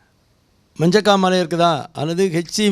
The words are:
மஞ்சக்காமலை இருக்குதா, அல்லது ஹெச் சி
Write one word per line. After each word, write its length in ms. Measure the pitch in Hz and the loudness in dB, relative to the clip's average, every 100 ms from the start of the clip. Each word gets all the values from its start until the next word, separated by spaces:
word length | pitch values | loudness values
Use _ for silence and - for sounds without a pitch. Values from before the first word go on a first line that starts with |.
| _ _ _ _ _ _ _ - | _ _ _ _ _ _ _ -2
மஞ்சக்காமலை 600 | 165 208 208 196 185 185 | 0 2 2 2 2 0
இருக்குதா, 320 | 165 165 170 147 - | 0 0 0 0 -6
அல்லது 320 | - 151 170 196 | -8 -6 -2 -2
ஹெச் 280 | 165 165 - | -2 -6 -2
சி 100 | 208 | 2